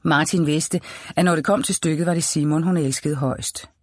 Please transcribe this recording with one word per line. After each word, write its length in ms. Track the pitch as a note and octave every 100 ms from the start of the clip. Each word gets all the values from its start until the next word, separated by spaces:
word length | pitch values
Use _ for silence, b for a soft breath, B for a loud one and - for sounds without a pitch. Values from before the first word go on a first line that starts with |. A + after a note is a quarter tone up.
Martin 420 | E3 D3 D#3 F#3 D3+
vidste, 360 | D3+ - F3+ B B B -
at 100 | F3+
når 100 | E3
det 100 | C#3+
kom 180 | G#3
til 120 | - F#3+
stykket, 300 | E3 D#3 F3
var 80 |
det 100 | E3+
Simon, 400 | - D#3 D3 D3+
hun 140 | E3+ F3
elskede 380 | C#3 C3 D3+ D3
højst. 540 | C3+ B2+ - - - _